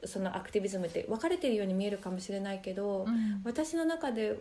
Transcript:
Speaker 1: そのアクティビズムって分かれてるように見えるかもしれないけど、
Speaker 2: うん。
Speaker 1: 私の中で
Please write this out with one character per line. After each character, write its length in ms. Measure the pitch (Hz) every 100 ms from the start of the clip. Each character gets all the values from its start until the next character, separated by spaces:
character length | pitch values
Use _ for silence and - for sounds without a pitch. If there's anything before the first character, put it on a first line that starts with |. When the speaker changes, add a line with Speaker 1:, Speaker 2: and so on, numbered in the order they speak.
| -
Speaker 1:
そ 140 | 196
の 180 | 190 185
ア 20 |
ク 120 | -
テ 60 | 208
ィ 20 |
ビ 80 | 196
ズ 100 | 190
ム 80 | 170
っ 20 |
て 140 | - -
分 80 | 220
か 100 | 330
れ 100 | 359
て 120 | 285
る 60 | 214
よ 100 | 196
う 20 |
に 60 |
見 120 | 185 202
え 40 |
る 80 | 196
か 120 | 185
も 100 | 185
し 120 | 185
れ 80 | 196
な 140 | 196
い 80 | 190
け 120 | 190
ど、 320 | 190 202 196 190
Speaker 2:
う 60 |
ん。 300 | 233 214 202
Speaker 1:
私 300 | 208 240 311
の 100 | 330
中 300 | 320 330 294
で 260 | 220 214 214